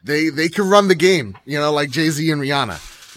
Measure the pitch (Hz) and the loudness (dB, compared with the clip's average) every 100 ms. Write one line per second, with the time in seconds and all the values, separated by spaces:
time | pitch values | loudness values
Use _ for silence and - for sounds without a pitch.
0 | 95 151 160 143 165 170 196 202 202 175 | -4 -2 -2 0 -2 0 4 4 4 4
1 | 175 185 107 95 - 147 147 147 147 127 | 4 2 -2 -12 -8 -2 0 0 -2 -2
2 | 160 147 160 151 139 143 123 82 - - | -2 0 -2 -2 -2 -2 -4 -8 -14 -20
3 | - | -20